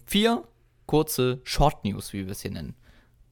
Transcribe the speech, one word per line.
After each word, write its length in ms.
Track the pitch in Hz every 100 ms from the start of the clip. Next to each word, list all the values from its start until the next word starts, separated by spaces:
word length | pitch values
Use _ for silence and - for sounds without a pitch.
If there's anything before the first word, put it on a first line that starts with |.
| -
vier 380 | 196 226 233 - _ _ _ -
kurze 560 | 151 151 - 127 127
Short 400 | - - 143 -
News, 300 | 101 - -
wie 100 | 101
wir 80 | 95
es 80 | -
hier 120 | 92
nennen. 220 | 92 76 - - - _ _ _